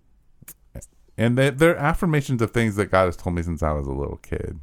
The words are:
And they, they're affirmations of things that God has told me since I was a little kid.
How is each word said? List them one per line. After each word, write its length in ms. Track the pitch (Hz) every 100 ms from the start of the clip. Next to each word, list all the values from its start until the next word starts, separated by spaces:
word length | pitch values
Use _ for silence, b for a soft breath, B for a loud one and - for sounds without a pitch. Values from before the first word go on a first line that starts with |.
| _ _ _ _ - - _ - - _ _ -
And 200 | 139 123
they, 120 | 139
they're 280 | 127 165 165
affirmations 640 | 147 165 180 151 135 120
of 100 | 110
things 260 | 120 113 101
that 120 | 95
God 160 | 92 90
has 120 | -
told 180 | 92 85
me 80 |
since 180 | 85 78
I 120 | 78
was 120 | 76 69
a 60 |
little 260 | 67 69 -
kid. 420 | - - - 78